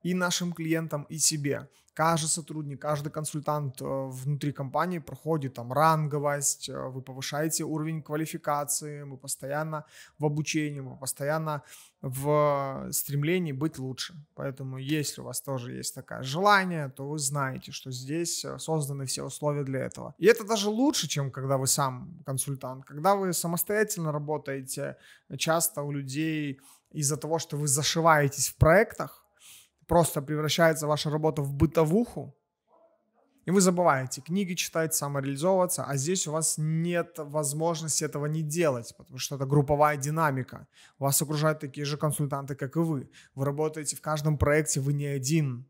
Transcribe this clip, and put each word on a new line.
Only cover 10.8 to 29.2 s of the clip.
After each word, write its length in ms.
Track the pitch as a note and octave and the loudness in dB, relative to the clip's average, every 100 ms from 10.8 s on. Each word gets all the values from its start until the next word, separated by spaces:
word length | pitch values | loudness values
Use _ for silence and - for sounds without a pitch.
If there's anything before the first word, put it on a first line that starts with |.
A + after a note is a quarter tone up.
мы 160 | C3 B2+ | -10 -10
постоянно 680 | C3 - C#3+ D#3+ D#3 D3 - - - _ | -8 -4 0 0 0 -4 -8 -20 -20 _
в 840 | C#3 B2+ C#3+ D3+ D3 C#3 C3+ C3+ B2+ | -8 -2 2 4 4 2 -2 -6 -4
стремлении 640 | - - C#3+ D3 F#3 E3 | -4 -2 -2 0 0 0
быть 260 | C3 D#3 C3+ | -2 -4 -4
лучше. 360 | C3 A#2+ - D3+ D3 | -8 -8 -10 -12 -20
Поэтому, 440 | - C#3 C3 C3 C3 | -8 -8 -6 -10 -8
если 440 | C3+ D#3 C#3+ - | -4 -2 -2 -6
у 20 | |
вас 160 | B2 B2 | -10 -10
тоже 320 | - C3+ B2 | -6 -8 -8
есть 220 | B2+ C3 | -8 -10
такое 280 | - - A2+ | -10 -12 -8
желание, 680 | C3 D3+ G3+ G3+ F#3 E3 C#3 | -6 2 6 6 4 -2 -4
то 200 | C3 C#3 | -8 -8
вы 100 | D3+ | -4
знаете, 520 | C3+ C#3+ C3 B2+ - | -2 0 -2 -4 -10
что 220 | - C3+ | -12 -10
здесь, 520 | B2 C3 D#3+ E3+ - | -10 -6 -4 -4 -4
э, 140 | C#3 C3+ | -8 -8
созданы 460 | - D#3+ C#3 C#3 | -4 -2 -2 -4
все 180 | C3 - | -6 -6
условия 400 | C#3 - D3 D3 | -6 -2 -2 -2
для 160 | C3+ C3 | -2 -4
этого. 360 | B2 C3+ B2 - | -4 -8 -12 4
И 80 | F3+ | 4
это 180 | A#3 | 4
даже 240 | G#3 A3+ G#3 | 2 0 0
лучше, 380 | G#3+ C#4 - D3+ | 2 2 2 -2
чем 240 | D3 C#3 | -2 -4
когда 260 | C3 C3+ C3+ | -4 0 0
вы 100 | C3 | 2
сам 400 | - C3+ B2+ C3 - - | 2 0 -2 -14 -14 -8
консультант. 580 | C3+ - C3+ B2+ C3 | -6 -4 -6 -8 -12
Когда 300 | C3+ D3 F3 | -14 0 2
вы 180 | G3+ F#3+ | 4 2
самостоятельно 760 | E3+ E3+ E3+ - G#3 G#3+ F3+ D#3 | 0 -2 -4 0 0 0 0 -2
работаете, 840 | D3 D3 D3+ C#3+ C#3 C3 D3+ C#3 C3 - - _ C#3 | -2 -4 -6 -4 -8 -8 -8 -8 -10 -20 -20 _ -4
часто 440 | D#3+ E3 E3 - | 2 2 2 -2
у 100 | D3 | -4
людей 680 | C#3+ C3+ C#3 D#3+ D#3 D3 C3+ - - _ | -6 -4 -2 -2 -2 -4 -8 -14 -20 _
из-за 260 | D#3+ C#3 D3+ | -2 -2 -2
того, 220 | D3+ D#3+ | -2 -2
что 180 | - D3 | -2 -4
вы 120 | D3 | 0
зашиваетесь 800 | C3 C#3+ E3+ E3 D3+ C#3+ - - | 2 2 4 6 8 6 2 -4
в 80 | - | 6
проектах, 680 | D#3 F3+ A3+ - - - | 8 8 6 0 -8 -8